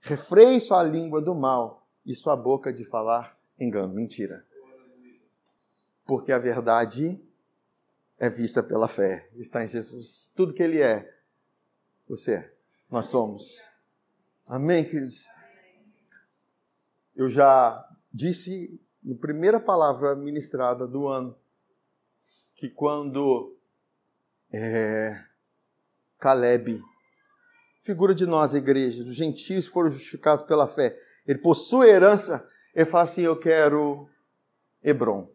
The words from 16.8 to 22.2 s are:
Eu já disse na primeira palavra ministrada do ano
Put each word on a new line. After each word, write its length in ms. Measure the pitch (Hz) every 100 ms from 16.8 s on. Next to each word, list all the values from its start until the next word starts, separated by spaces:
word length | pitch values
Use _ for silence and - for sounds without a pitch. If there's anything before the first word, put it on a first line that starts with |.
| _ _ _ -
Eu 120 | 131
já 560 | 123 139 135 120 117 - _ _
disse 680 | 117 160 175 - 190 170 - _ _
na 140 | - 120
primeira 420 | 147 151 180 220
palavra 560 | 220 180 151 127 143
ministrada 720 | 139 143 147 143 139 123 123 127
do 220 | 131 143
ano 280 | 131 127 113 _ _ _ _ _ _ _ _